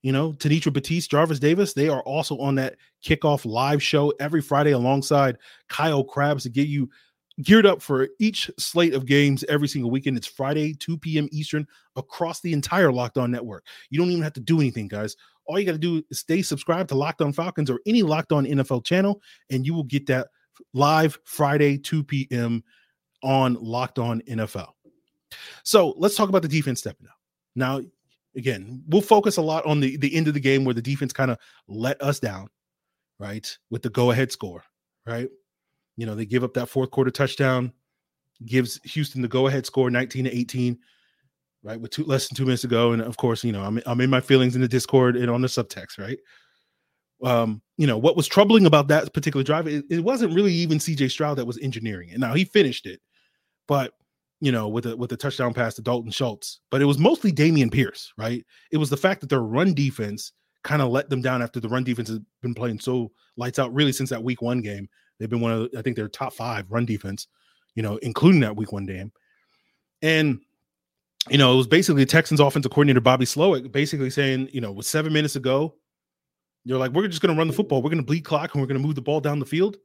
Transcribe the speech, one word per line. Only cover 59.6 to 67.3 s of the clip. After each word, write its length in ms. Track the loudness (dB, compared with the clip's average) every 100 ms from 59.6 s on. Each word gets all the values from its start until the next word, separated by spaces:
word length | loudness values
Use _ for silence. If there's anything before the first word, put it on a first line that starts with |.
| 2
defense 560 | 2 -2 -4 -8 -8 -14 _ _ _
kinda 220 | -2 0 2
let 240 | 0 -2
them 120 | -2
down 200 | -2 -2
after 160 | -4 -6
the 100 | -4
run 140 | -4
defense 260 | -2 -4 -4
has 120 | -8 -10 _
been 140 | -8
playing 240 | -6 -6 -6
so 320 | -4 -4 -4 _ _ -8
lights 220 | -6 -2
out, 160 | -2
really, 160 | 2 0
since 200 | 0 -4
that 120 | -4
week 180 | -6 -4
one 200 | -2 -2
game. 280 | -4 -10 -12 _ _ _
They've 100 | -4
been 120 | -2
one 100 | 0
of 220 | 0 -4
the, 60 | -4
I 20 |
think 140 | -6 -4
they're 100 | -8
top 260 | -8 -10
five 380 | -8 -8 -8 -4
run 160 | -2 -2
defense, 400 | -4 -6 -10 -12